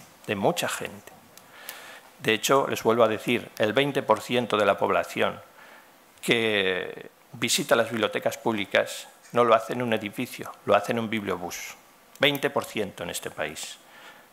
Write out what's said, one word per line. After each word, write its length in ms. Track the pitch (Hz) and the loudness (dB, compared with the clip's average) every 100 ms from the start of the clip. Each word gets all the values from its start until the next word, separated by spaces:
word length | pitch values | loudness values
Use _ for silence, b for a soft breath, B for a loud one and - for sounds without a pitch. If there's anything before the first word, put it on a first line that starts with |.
| - - - | -20 -14 -6
de 80 | 101 | -2
mucha 320 | 113 - 120 | 0 0 -4
gente. 460 | - - 101 - - - - B B B B B B B - | -6 -8 -12 -20 -20 -20 -20 B B B B B B B -6
De 140 | - | 0
hecho, 340 | 110 - 139 135 | 2 4 4 2
les 160 | 113 | 0
vuelvo 200 | 117 113 | 2 4
a 40 | 113 | 4
decir, 420 | 107 - 117 - - | 2 0 -2 -2 -2
el 120 | 107 | 0
veinte 320 | 110 143 135 | 2 2 0
por 160 | - 107 | 2 2
ciento 380 | - 123 120 104 | 2 -2 0 2
de 80 | 101 | 4
la 120 | 98 | 4
población 640 | 104 90 - - 104 95 - B B B B B _ - | 4 2 0 0 -2 -2 -14 B B B B B _ -10
que 920 | - 120 113 104 95 92 - - - _ _ | 0 0 2 2 0 -2 -4 -10 -16 _ _
visita 420 | 123 117 - 156 123 | -6 -2 0 2 2
las 160 | 113 | 2
bibliotecas 460 | 117 104 - - - | 0 0 0 -4 -2
públicas 720 | 117 110 98 107 104 - - - - | -2 -2 2 2 2 -4 -14 -20 -4
no 100 | 120 | 2
lo 100 | 120 | 6
hace 200 | 110 - | 6 4
en 80 | 123 | -4
un 100 | 123 | -2
edificio, 640 | 110 104 101 123 - 117 - - | -2 -2 -8 -8 -10 -14 -8 2
lo 80 | |
hace 200 | 101 - | 2 2
en 60 | 120 | -4
un 100 | 110 | -2
bibliobús. 640 | 110 98 90 87 - - - - _ _ - | -4 -4 -4 -6 -10 -14 -16 -20 _ _ 0
Veinte 300 | 139 143 139 | 0 2 -2
por 140 | - | -2
ciento 400 | 104 110 95 - | -4 -6 -6 -6
en 60 | 87 | -8
este 200 | 85 - | -8 -8
país. 480 | - 78 78 - - B B B B B | -8 -8 -8 -12 -14 B B B B B